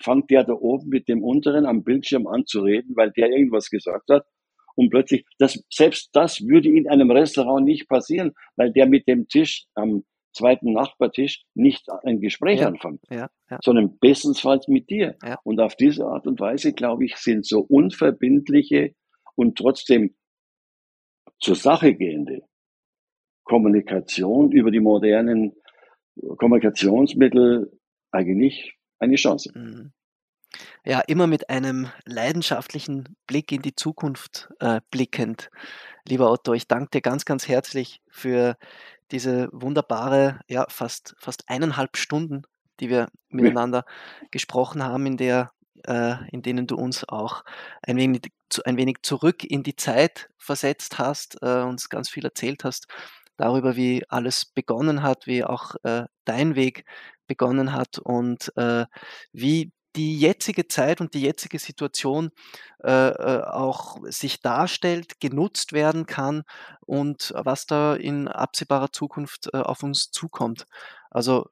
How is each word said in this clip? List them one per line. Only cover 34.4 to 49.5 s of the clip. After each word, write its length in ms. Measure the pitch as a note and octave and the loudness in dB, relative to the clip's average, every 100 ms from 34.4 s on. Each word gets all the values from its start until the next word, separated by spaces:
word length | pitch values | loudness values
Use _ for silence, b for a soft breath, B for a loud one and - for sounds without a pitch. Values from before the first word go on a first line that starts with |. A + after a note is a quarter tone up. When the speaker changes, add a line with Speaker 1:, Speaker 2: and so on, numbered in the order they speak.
| - - | -18 -6
Speaker 2:
äh, 200 | A#3+ A2+ - | -4 -4 -4
blickend. 600 | B2+ B2+ - A2 A2+ - B B B B B - | -6 -4 -4 -6 -8 -16 B B B B B -6
Lieber 240 | C3 B2 | 2 2
Otto, 240 | A#2+ - | 2 0
ich 120 | A#2 - | -4 0
danke 220 | A#2+ C#3+ | -4 -2
dir 100 | C#3+ | -4
ganz, 220 | B2+ C3+ - | -2 -4 -4
ganz 220 | C#3 - | -6 0
herzlich 520 | C3 C3+ C#3 B2 - _ | -2 -2 -8 -10 -14 _
für 480 | - C3 B2 B2 A#2+ b b b b _ | -10 -2 0 0 -2 b b b b _
diese 380 | C3 B2+ B2 B2 | -8 -2 -2 -4
wunderbare, 880 | A#2+ B2+ D3 - A#2 B2+ C#3 C#3 C3+ - | -8 -4 -2 -2 -4 0 2 2 0 -6
ja, 180 | B2 B2+ | -4 -4
fast, 460 | - A#2 - - _ | -6 -10 -10 -18 _
fast 260 | - - - | -14 -14 -10
eineinhalb 480 | B2+ D#3+ C#3+ C3+ - | -4 -4 -4 -6 -6
Stunden, 460 | - D3+ D#3+ C#3 C#3+ _ _ _ | -6 -6 -6 -10 -14 _ _ _
die 80 | B2+ | -4
wir 100 | B2 | -2
Speaker 1:
Ja. 100 | A#2 _ _ | -2 _ _
Speaker 2:
miteinander 560 | B2+ A#2+ A#2+ A#2+ B2 - B B B B | 2 2 2 -2 -4 -6 B B B B
gesprochen 520 | C3 - B2 B2+ D3+ | -12 -6 -4 -2 -4
haben, 220 | C3 B2+ C#3 | -6 -4 -4
in 100 | B2+ | -2
der, 340 | B2+ B2 B2 _ _ _ - | 0 0 -2 _ _ _ -6
äh, 280 | A#2+ A#2+ B2 - | -4 -2 -4 -10
in 120 | C3+ | -10
denen 240 | B2 B2 B2 | -6 -6 -6
du 100 | B2 | -6
uns 300 | B2+ B2+ - | -6 -8 -10
auch 360 | A2+ G#2+ - B B B B | -8 -8 -10 B B B B
ein 140 | - B2 | -4 0
wenig 340 | C3 B2+ - - _ | 0 -2 -6 -20 _
zu, 160 | - | -8
ein 140 | - B2 | -4 -2
wenig 200 | C3 B2+ | -2 -4
zurück 420 | - C#3 D#3 - | -6 -2 -2 -2
in 180 | - | -6